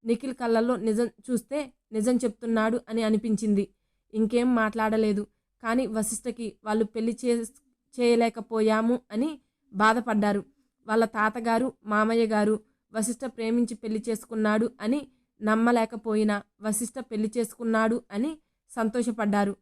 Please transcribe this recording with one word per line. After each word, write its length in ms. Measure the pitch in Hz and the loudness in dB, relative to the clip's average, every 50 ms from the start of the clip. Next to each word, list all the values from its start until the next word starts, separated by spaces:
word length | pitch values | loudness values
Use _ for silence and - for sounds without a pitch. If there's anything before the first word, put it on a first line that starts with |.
| _ | _
నిఖిల్ 300 | 226 233 226 - 262 247 | -2 -2 -2 -2 -10 -8
కళ్ళల్లో 420 | - 247 233 226 220 233 240 254 | -6 -2 2 2 2 2 2 0
నిజం 300 | 208 208 220 214 220 240 | 0 0 0 0 0 0
చూస్తే 640 | 220 - _ _ - 254 226 240 _ 269 302 285 254 _ _ _ _ | -2 -4 _ _ -4 -4 -4 -4 _ -6 -6 -6 -6 _ _ _ _
నిజం 240 | 220 220 208 247 254 | -4 -2 0 2 2
చెప్తున్నాడు 640 | 240 254 233 208 _ - 226 226 220 220 226 226 240 - - | 2 0 -2 -4 _ -4 -2 0 2 2 2 0 -2 -4 -4
అని 140 | 220 226 | -4 -2
అనిపించింది. 680 | 226 214 220 208 220 226 220 190 226 208 208 202 202 - _ _ _ _ _ _ _ _ - | 0 2 0 0 0 0 -2 0 0 0 0 0 0 -2 _ _ _ _ _ _ _ _ -2
ఇంకేం 400 | 214 226 214 240 240 247 254 254 | 0 0 2 2 2 2 2 2
మాట్లాడలేదు, 720 | 233 220 214 208 226 220 220 220 220 214 214 202 202 208 _ _ _ _ _ _ _ | 2 2 0 0 0 0 0 2 2 2 2 0 -2 -4 _ _ _ _ _ _ _
కానీ 240 | - 226 233 247 262 | -4 -2 0 0 0
వశిష్ఠకి 720 | - 220 220 208 214 220 - - 247 240 - 233 208 - _ _ | -2 -2 -4 -4 -4 -6 -6 -8 -8 -8 -8 -10 -10 -10 _ _
వాళ్ళు 200 | 214 214 220 220 | -2 0 0 0
పెళ్లి 320 | 208 _ 226 226 233 226 - - | 0 _ -4 -2 -2 -4 -2 0
చే-, 200 | 247 240 233 226 - - _ _ _ _ _ _ _ _ - | 0 0 0 -2 -8 -12 _ _ _ _ _ _ _ _ 0
చేయలేకపోయాము 1000 | 240 240 240 233 233 226 226 233 208 _ 226 220 214 220 220 220 226 226 247 240 _ _ | 2 4 4 4 4 2 0 -6 -12 _ -2 2 2 4 2 2 2 2 0 0 _ _
అని 300 | 208 214 262 320 311 269 _ _ _ _ _ _ | -4 -2 -2 -2 -4 -8 _ _ _ _ _ _
బాధపడ్డారు. 720 | - 190 208 220 226 247 226 240 220 208 208 208 202 202 - _ _ _ _ _ _ _ _ | -2 2 4 4 4 2 0 0 0 2 2 2 0 -2 -4 _ _ _ _ _ _ _ _
వాళ్ళ 180 | - 214 226 226 | -2 0 2 2
తాతగారు, 680 | 220 - 220 214 220 220 247 226 233 226 226 254 262 - _ _ | 0 0 0 0 0 -2 -2 -2 0 0 0 0 -2 -4 _ _
మామయ్య 420 | 208 208 208 214 220 226 233 226 | -2 0 2 2 2 2 2 2
గారు 340 | 214 220 214 208 208 214 214 - _ _ _ _ _ - | 2 2 2 2 2 0 -2 -4 _ _ _ _ _ -6
వశిష్ఠ 260 | 220 214 247 233 - 269 | -4 -4 -4 -4 -6 -8
ప్రేమించి 500 | 254 - - 226 226 233 240 240 226 240 | -12 -8 -6 -4 0 0 0 0 -2 -4
పెళ్లి 280 | - - 220 220 220 214 233 | -10 -8 -6 -6 -4 -4 -4
చేసుకున్నాడు 640 | 220 214 - _ 226 220 214 214 214 214 226 - - _ | -6 -6 -8 _ -4 0 0 2 2 2 0 -2 -4 _
అని 280 | 202 214 262 294 277 - _ _ _ _ _ _ | -4 -2 -2 -2 -4 -8 _ _ _ _ _ _
నమ్మలేకపోయినా 1000 | 214 208 220 220 226 240 240 240 226 226 233 214 - 220 214 214 214 214 208 202 - _ _ _ | 0 0 2 4 4 4 4 2 2 0 -4 -10 -4 -2 0 2 2 2 0 -2 -6 _ _ _
వశిష్ఠ 320 | 196 214 208 214 240 - _ 269 | -6 -4 -4 -4 -4 -6 _ -12
పెళ్లి 340 | 240 _ 233 214 214 214 220 240 | -12 _ -4 -4 -4 -2 -2 -2
చేసుకున్నాడు 640 | 226 220 - _ 240 226 220 220 220 226 226 240 - _ | -4 -4 -6 _ -4 0 2 2 2 2 0 0 -4 _
అని 280 | 202 202 247 311 320 311 _ _ _ _ _ _ | -4 -4 -4 -4 -4 -8 _ _ _ _ _ _
సంతోషపడ్డారు. 840 | - 247 226 220 220 247 233 240 214 226 214 208 202 202 202 196 196 _ | -6 -4 -4 -2 -2 -2 -2 -2 -2 -2 -2 0 2 2 2 0 -2 _